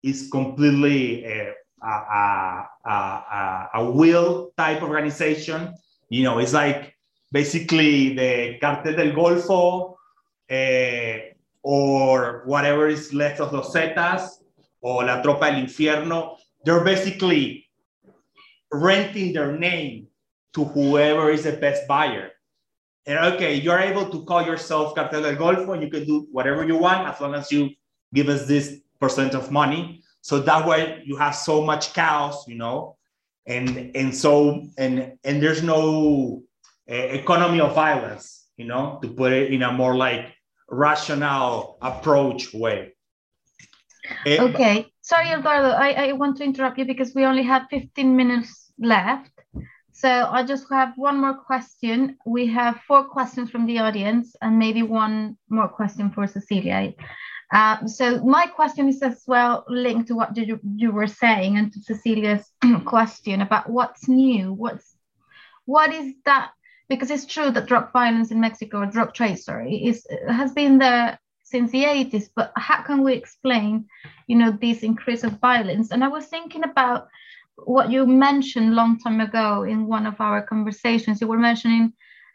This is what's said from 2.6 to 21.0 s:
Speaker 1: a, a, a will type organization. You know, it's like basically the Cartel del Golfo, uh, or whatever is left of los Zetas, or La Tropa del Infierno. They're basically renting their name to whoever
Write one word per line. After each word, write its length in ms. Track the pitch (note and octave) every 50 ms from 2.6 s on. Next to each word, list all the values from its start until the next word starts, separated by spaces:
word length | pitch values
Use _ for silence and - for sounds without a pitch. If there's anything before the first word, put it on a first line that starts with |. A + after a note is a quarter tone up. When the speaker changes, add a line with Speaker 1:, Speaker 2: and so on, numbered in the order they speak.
| - - - _ _
Speaker 1:
a, 60 | A2+
a, 800 | G#2+ G2+ G2 F#2+ F#2+ F#2+ - - G#2+ G2+ G2 F#2+ F#2 F#2 F#2+ - -
a 160 | A2+ A#2+ B2
will 600 | B2+ C#3+ D#3+ E3 E3+ E3+ E3+ E3+ F3 - - - _ -
type 260 | D#3+ D#3 D#3 D#3 D#3+
organization. 880 | D3 D3+ D3+ D3+ D3+ C#3+ - E3 D#3 D3+ D3+ - - D#3+ D#3+ E3+ - - - _ _ _ _ _ _
You 140 | A2+ B2 C3
know, 140 | B2+ A#2 A#2
it's 140 | B2 B2 C3
like 420 | D3+ D3 C#3+ C#3 - - - _ _ _ _ _ _ _ _
basically 800 | - C#3+ D3 C#3+ - E3+ E3 E3 E3 D#3+ D#3 D3+ D3 C#3 C3+ C3+ C3
the 440 | C3 B2+ B2+ B2 A#2+ A#2+ A#2+ A#2 -
Cartel 360 | D3 D3 C#3+ C#3+ - D#3 D#3
del 160 | E3 D#3+ D3+ C#3+
Golfo, 840 | D3+ E3+ E3+ F3 F3 F3 - G3 F3+ F3+ F3 F3+ F#3 F3+ F#3 - _ _ _ _ _ _ _ _ _ _ _
uh, 680 | C3 C3 C3 C3 B2+ B2+ B2+ B2 A#2+ A#2+ A#2+ A2+ A2 A2 A2 F#2 - _ _ _ _ _ _
or 800 | C#3 C#3+ C#3 C#3 C#3 C#3 C3+ C3+ C3 C3 B2+ B2 A#2+ A#2+ A#2+ -
whatever 420 | B2+ C#3 C#3+ C#3+ D3 D3 D3 D3+ D3+
is 260 | D3+ D3 - - C#3
left 260 | C#3+ D3 D3 D3 -
of 140 | D3+ C3 C#3+
los 200 | C3+ B2+ - -
Zetas, 560 | E3+ D#3+ D#3+ - F3 E3+ F3 F#3 F#3+ F#3+ - - _ _ _ _ _ _ _ _ _
or 220 | - B2 B2+ B2 B2
La 180 | B2 B2 B2+
Tropa 300 | B2+ D3 C#3+ C#3+ D#3 D3+
del 120 | D3 C3+ B2+
Infierno. 760 | B2+ - - D3+ D3+ D3+ D3+ D3+ E3 E3 E3 D#3+ - - _ _ _ _ _ _
They're 200 | D#3 E3 E3+ E3+
basically 840 | F#3+ F#3+ F#3+ F#3+ G3 F#3 - G3 F3+ E3+ D3+ C3+ A2 F2+ - _ _ _ _ _ _ _ _ _ - _ _ _ _ _ _ - - _ _ _ _
renting 600 | D3 C#3+ D#3 F#3 F#3+ G3+ G3+ G3 - G#3+ F#3+ F3+ D#3
their 240 | D#3+ D3 C#3 C#3+ D#3
name 500 | E3+ F3+ F3+ E3 D#3 C3+ A#2 A2+ G#2 _ _ _ _ _ _ _ _ _ _
to 100 | D#3+ D3
whoever 640 | D3 - C#3+ C#3+ C#3 D3 D3